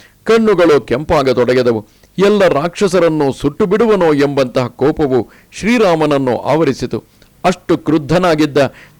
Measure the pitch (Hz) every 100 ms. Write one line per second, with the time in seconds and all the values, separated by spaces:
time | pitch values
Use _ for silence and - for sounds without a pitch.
0 | - _ - 226 220 175 165 143 - 120
1 | 156 160 135 123 117 127 123 113 - _
2 | _ - 202 208 180 139 170 - 202 175
3 | 170 156 139 117 143 - 202 202 226 202
4 | 165 147 143 139 127 131 120 - 135 156
5 | 143 127 101 - _ - 190 240 202 160
6 | 151 139 127 110 95 151 151 127 123 110
7 | - _ _ _ 180 175 - 170 - 160
8 | 135 170 180 156 151 139 131 - -